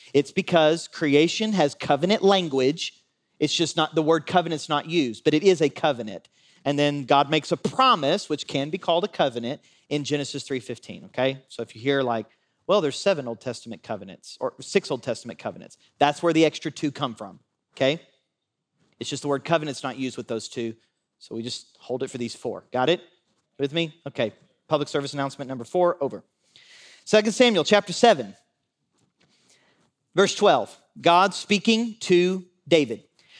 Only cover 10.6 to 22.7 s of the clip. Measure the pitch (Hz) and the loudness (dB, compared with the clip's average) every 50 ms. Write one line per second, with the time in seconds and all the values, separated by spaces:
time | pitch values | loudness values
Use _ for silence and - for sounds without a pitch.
10.6 | 117 - 120 - - - 95 87 - 92 - - 127 135 135 135 - - - - | -8 -8 -14 -14 -14 -18 -18 -18 -18 -12 -4 -2 -2 -2 -2 -4 -10 -18 -14 -14
11.6 | 117 - - 110 110 139 139 139 135 120 117 113 107 _ _ _ _ _ _ _ | -14 -14 -12 -8 -2 0 0 0 0 0 -2 -4 -4 _ _ _ _ _ _ _
12.6 | _ - 185 208 156 143 - - - 196 190 147 131 120 117 - - 131 120 - | _ 0 2 2 2 0 -4 -4 -4 -4 -4 -4 -4 -8 -10 -10 -8 -10 -10 -10
13.6 | - 117 110 - - - 113 98 98 95 90 - - - - - 131 123 - - | -12 -16 -16 -14 -10 -10 -10 -10 -10 -14 -20 -20 -20 -20 -14 -8 -8 -8 -8 -10
14.6 | - - - 202 - - 147 123 - 131 117 - - 120 - - - 110 92 - | -8 -2 -2 -2 -2 -2 -8 -8 -6 -6 -8 -8 -8 -14 -14 -12 -12 -12 -12 -12
15.6 | - - - _ _ _ _ - 143 147 143 - - 170 160 160 160 151 - - | -16 -20 -20 _ _ _ _ 2 2 2 2 2 0 2 4 4 4 4 2 -2
16.6 | - 160 - - - 147 - - 147 123 110 - 107 98 90 - _ _ _ _ | -10 -10 -10 -6 -6 -6 -6 -4 -6 -6 -6 -8 -14 -16 -16 -20 _ _ _ _
17.6 | _ _ - - 135 135 151 165 - _ _ _ _ _ _ _ _ _ _ _ | _ _ -4 0 0 0 0 0 -4 _ _ _ _ _ _ _ _ _ _ _
18.6 | _ _ _ _ _ _ _ - 127 - 147 131 - 143 139 135 - - 165 160 | _ _ _ _ _ _ _ -14 -10 -10 -8 -6 -4 -2 -2 -2 -2 0 -2 -2
19.6 | 151 151 131 - - 135 117 131 131 127 - - 120 - 117 110 - - - 127 | -2 -4 -8 -8 -8 -10 -8 -6 -8 -8 -8 -8 -8 -8 -8 -8 -8 -10 -10 -8
20.6 | 117 113 113 _ _ _ _ _ _ _ _ _ - - 117 113 113 123 - - | -8 -8 -8 _ _ _ _ _ _ _ _ _ -18 -14 -12 -10 -10 -10 -10 -12
21.6 | - _ _ _ _ - 127 127 135 123 - 123 120 113 - - - 127 95 90 | -14 _ _ _ _ -8 -8 -6 -6 -8 -8 -8 -8 -8 -8 -10 -10 -10 -10 -10
22.6 | - _ | -12 _